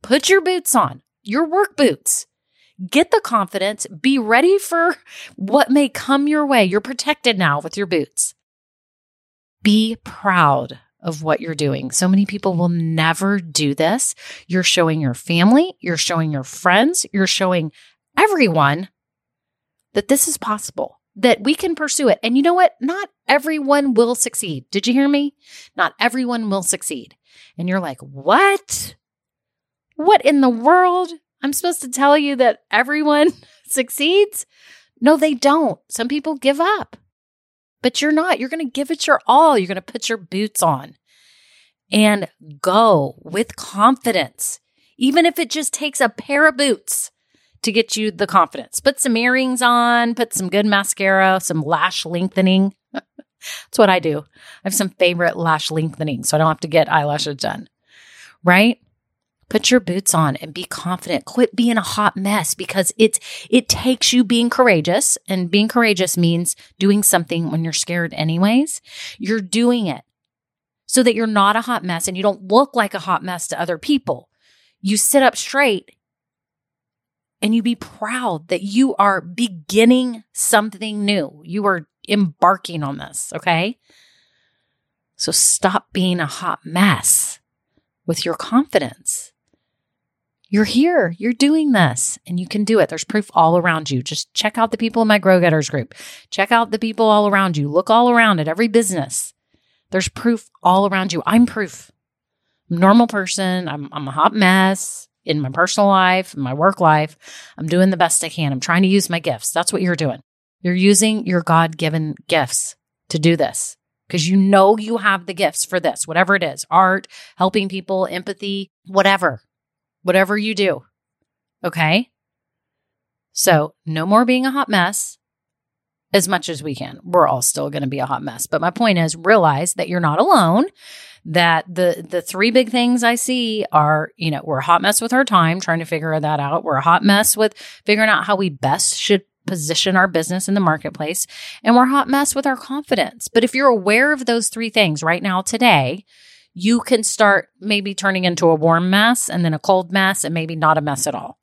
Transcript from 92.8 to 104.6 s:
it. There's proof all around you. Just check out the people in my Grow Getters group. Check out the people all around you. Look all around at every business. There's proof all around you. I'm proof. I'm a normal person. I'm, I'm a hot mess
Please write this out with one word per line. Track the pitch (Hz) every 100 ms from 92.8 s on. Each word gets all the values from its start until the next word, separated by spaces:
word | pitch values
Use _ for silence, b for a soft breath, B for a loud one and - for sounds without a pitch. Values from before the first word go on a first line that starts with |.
it. | 165
There's | 160
proof | - 214 202
all | - 160 175
around | 175 160 147
you. | 131
Just | 135 151 -
check | - 214 233
out | 226
the | 226
people | 226 226
in | 220
my | 208
Grow | 190 185
Getters | 175 160 143
group. | 143 113 - B B B
Check | - 196
out | 233 233
the | 214
people | 226 220 220
all | 208 208
around | 196 190 151
you. | 143
Look | 156 190
all | 226 247
around | 240 226 185
at | 151
every | 165 233
business. | 220 208 180 135 - - _ _ _ _ _ _
There's | 190 185
proof | - 233 233 - _
all | 180 190 202
around | 190 185
you. | 175
I'm | - 220 240
proof. | - 185 - - _ _ _ _ _ _ _ _
I'm | 170
a |
normal | 190 220 240
person. | 208 180 - 190 185 170
I'm, | 143 139
I'm | 147 135
a |
hot | 139 170
mess | 214 185 190